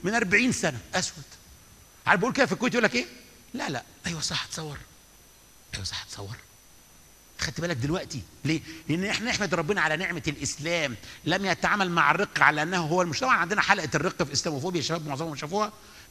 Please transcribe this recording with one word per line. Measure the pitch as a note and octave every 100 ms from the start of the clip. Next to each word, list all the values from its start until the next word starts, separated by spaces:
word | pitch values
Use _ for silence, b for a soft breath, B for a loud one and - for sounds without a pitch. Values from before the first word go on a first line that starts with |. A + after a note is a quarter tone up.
من | F3+
أربعين | A#3 F3+ G3+ B3+
سنة | - D#3+ A#2 -
أسود. | F#3 - D3+ - - - - - - - - -
عارف | F#3
بقول | B3
كده | B3+ B3
في |
الكويت | F3+ A#3+
يقول | A#3+
لك | G#3
إيه؟ | A#3+ - - - - -
"لا، | C4 C4
لا، | B2 - - F3
أيوة | E3
صح، | - E3
تصور. | - - D#3 C3+ - - - - - - - - -
أيوة | -
صح، | F#2+ -
تصور". | - - G2+ A#2+ - - - - - - - - - -
خدت | D#3 C#3
بالك | F3 B2+
دلوقتي؟ | C#3 F3+ - B2 - -
ليه؟ | C#3 D#3+ B B -
لأن | E3
إحنا | G3+ G#3+ A#3+
نحمد | - F#3+
ربنا | E3+ D#3+ G3
على | D#3 D#3
نعمة | F#3 F3 D#3
الإسلام، | C#3+ C3+ - D#3 E3+ C#3+ G#2+ B B
لم | C#3+ F#3+
يتعامل | G3 E3 E3+ G3+ F#3
مع | E3+ D3
الرق | E3 G3+ -
على | C#3 D3+
أنه | D#3+ F#3 D3+
هو | F3+
المجتمع. | E3+ C3+ B3+
عندنا | G#3+ E3+ G3+
حلقة | F3+ G3+ D3+
الرق | D3+ F3 -
في | D3+
إسلاموفوبيا، | C#3+ E3+ C#3 F3 F3
الشباب | C#3+ E3 D3+
معظمهم | C3+ E3 C#3+
شافوها، | D3+ G3+ G#3+ - B B B